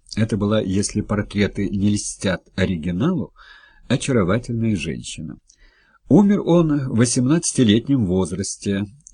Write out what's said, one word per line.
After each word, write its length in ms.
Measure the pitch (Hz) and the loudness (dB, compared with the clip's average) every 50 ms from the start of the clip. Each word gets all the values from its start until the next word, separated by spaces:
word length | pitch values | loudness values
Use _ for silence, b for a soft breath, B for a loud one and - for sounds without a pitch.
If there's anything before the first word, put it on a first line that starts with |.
| _ - - | _ -8 -2
Это 220 | 104 113 113 117 | -2 -2 0 0
была, 240 | 95 104 101 110 107 | 0 0 0 0 0
если 400 | - 95 92 101 98 - - 104 | 0 0 -2 -2 -2 -2 -4 -4
портреты 640 | - - 104 104 101 - - 101 101 - - - 101 | -4 -2 -2 -2 -2 -2 0 0 0 0 -2 -4 -6
не 220 | - - 98 98 104 | -4 -2 0 0 0
льстят 540 | 104 104 - - - - - 98 87 - _ _ - | 0 0 -4 -8 -10 -6 -4 -4 -4 -4 _ _ -4
оригиналу, 800 | - 92 95 95 82 76 90 87 90 123 175 190 147 90 - _ B B B B B B B B B B | -2 -2 -2 -2 -4 -4 -4 -2 -2 0 0 -2 -2 -6 -8 _ B B B B B B B B B B
очаровательная 880 | - 156 151 - - 131 117 92 82 101 120 120 - 117 113 113 113 107 | -4 -4 -2 -2 0 0 2 2 2 0 -2 -2 -4 -4 -2 -2 0 -2
женщина. 640 | 85 - 85 67 58 58 - - - 80 80 - - _ b b b b b b b b b b b b | -2 -4 -6 -8 -8 -10 -12 -12 -12 -12 -12 -14 -16 _ b b b b b b b b b b b b
Умер 340 | - 127 185 208 202 208 185 | 4 4 6 6 6 4 2
он 460 | - - 165 175 170 156 143 147 135 | 2 4 4 4 4 4 2 0 -2
в 100 | - - | 0 2
восемнадцатилетнем 1080 | 110 123 120 - 135 123 127 156 170 - - - - 127 107 101 117 - - 139 131 107 | 2 2 2 2 2 2 2 2 0 0 -2 0 2 4 6 4 4 2 2 0 0 2
возрасте 800 | 87 90 95 92 80 95 85 95 - - - - 104 98 98 104 104 - - - - | 2 2 0 0 -2 -4 -6 -8 -8 -8 -8 -4 -4 -2 -2 -4 -6 -10 -18 -16 -6